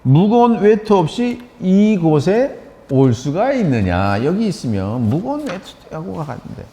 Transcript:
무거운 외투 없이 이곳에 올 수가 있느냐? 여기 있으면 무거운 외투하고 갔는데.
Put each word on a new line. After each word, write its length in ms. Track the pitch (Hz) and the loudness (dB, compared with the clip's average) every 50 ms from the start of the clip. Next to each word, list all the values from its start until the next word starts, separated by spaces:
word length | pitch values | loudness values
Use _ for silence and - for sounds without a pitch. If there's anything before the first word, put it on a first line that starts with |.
무거운 600 | _ 127 135 151 190 214 220 240 240 240 233 190 | _ 4 4 4 4 4 4 4 4 4 2 2
외투 360 | 185 208 220 214 214 - 208 | 4 4 4 2 2 2 2
없이 460 | 196 170 156 - - 240 240 240 - - - _ - | 2 2 0 -2 -4 -4 -4 -4 -8 -12 -20 _ -6
이곳에 960 | - 185 185 196 208 214 220 190 165 160 151 151 135 180 196 226 262 285 - - - - - - - _ | -2 2 4 4 4 4 2 2 2 2 2 2 2 2 0 0 0 -2 -4 -10 -18 -20 -20 -20 -10 _
올 220 | 139 131 135 131 117 | 0 2 4 4 2
수가 400 | - - 147 139 175 214 262 277 | 0 -4 -6 -2 -2 -2 0 0
있느냐? 720 | 262 220 165 131 113 101 92 87 90 98 101 101 101 117 | 0 0 0 0 0 0 0 0 0 0 0 -2 0 -2
여기 220 | 143 180 202 233 | -2 -2 -2 -2
있으면 560 | 214 165 - - 131 110 98 95 98 107 127 120 107 | -4 -4 -6 -6 -4 -4 -4 -4 -4 -4 -2 -2 0
무거운 300 | 120 156 208 254 285 294 | -2 -2 -4 -4 -8 -6
외투하고 720 | 302 262 - 285 277 - - - - - - 160 160 190 185 | -6 -8 -10 -10 -12 -18 -20 -20 -20 -16 -14 -12 -12 -10 -10
갔는데. 500 | 175 156 151 120 - - - - - - - | -10 -10 -10 -10 -14 -12 -16 -16 -16 -16 -20